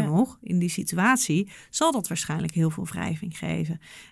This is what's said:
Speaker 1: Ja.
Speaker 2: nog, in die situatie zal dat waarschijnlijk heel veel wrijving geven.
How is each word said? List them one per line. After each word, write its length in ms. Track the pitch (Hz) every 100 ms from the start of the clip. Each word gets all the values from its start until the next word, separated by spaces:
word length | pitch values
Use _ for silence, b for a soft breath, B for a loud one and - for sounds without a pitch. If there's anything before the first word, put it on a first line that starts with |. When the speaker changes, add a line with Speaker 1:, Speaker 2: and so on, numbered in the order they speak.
Speaker 1:
Ja. 40 | 147
Speaker 2:
nog, 320 | 160 254 -
in 160 | - 175
die 100 | 175
situatie 800 | - - 170 214 254 - 160 202 B B
zal 220 | - 330
dat 160 | 269 170
waarschijnlijk 440 | 165 - 156 165
heel 160 | 165 160
veel 140 | 156 170
wrijving 520 | 180 - 160 170 160
geven. 420 | 160 165 160 160 B B B